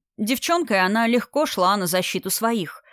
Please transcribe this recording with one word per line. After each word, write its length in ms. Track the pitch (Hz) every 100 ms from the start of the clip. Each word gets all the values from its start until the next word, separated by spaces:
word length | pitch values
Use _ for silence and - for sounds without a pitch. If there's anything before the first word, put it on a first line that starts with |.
| _ -
Девчонкой 640 | 208 262 - 349 302 202
она 260 | 185 220 233
легко 380 | 240 - 277
шла 320 | 302 - 185 202
на 100 | 180
защиту 440 | 185 180 185 190
своих, 520 | - 226 233 156 - _